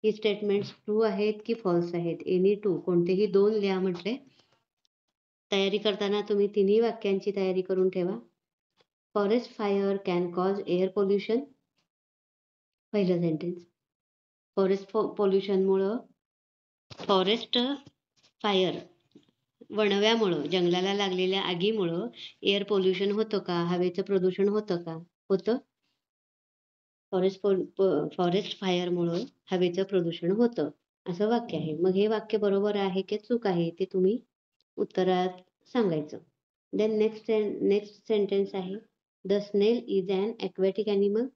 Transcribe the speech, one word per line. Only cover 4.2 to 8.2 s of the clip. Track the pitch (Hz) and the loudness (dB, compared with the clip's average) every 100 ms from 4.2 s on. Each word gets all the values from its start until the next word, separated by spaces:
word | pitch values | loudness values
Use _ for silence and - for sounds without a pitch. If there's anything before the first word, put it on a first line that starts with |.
| - _ _ _ _ _ _ _ _ _ _ _ _ | -10 _ _ _ _ _ _ _ _ _ _ _ _
तयारी | 196 196 202 | 0 2 0
करताना | 208 196 202 208 | -2 -2 0 -2
तुम्ही | 208 202 202 | 0 0 2
तिन्ही | 208 196 214 | 2 4 4
वाक्यांची | 233 226 202 196 190 196 | 2 0 -2 -2 -2 -2
तयारी | 190 185 | -2 -2
करून | 185 190 185 | -2 0 0
ठेवा. | 185 180 220 | 0 -4 -4